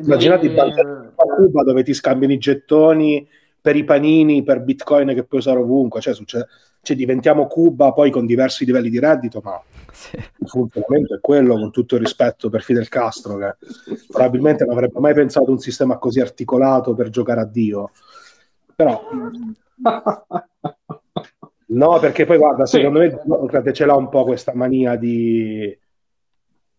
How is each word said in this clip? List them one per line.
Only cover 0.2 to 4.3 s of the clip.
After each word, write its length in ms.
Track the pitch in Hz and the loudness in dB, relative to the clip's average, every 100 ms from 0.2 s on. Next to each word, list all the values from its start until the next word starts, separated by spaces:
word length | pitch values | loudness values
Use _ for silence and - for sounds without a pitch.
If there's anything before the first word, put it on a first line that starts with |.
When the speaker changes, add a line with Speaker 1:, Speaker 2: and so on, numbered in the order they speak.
| 135 180 160 | 4 4 2
Speaker 2:
e 20 | |
Speaker 1:
i 60 | |
banchieri 340 | - 139 - - 143 120 | 2 0 0 -2 -4 -10
a 100 | - 156 170 | 0 0 4
Cuba 260 | 190 147 | 4 4
dove 200 | 135 131 | 2 2
ti 100 | 131 | 0
scambiano 400 | 131 - 131 135 | -2 -2 0 0
i 60 | 135 | 0
gettoni 920 | 120 139 - 151 156 156 151 147 147 _ _ _ | 0 -2 2 4 4 4 2 -2 -4 _ _ _
per 160 | 151 147 | 0 0
i 80 | |
panini, 580 | 151 143 151 160 151 | 2 2 4 4 4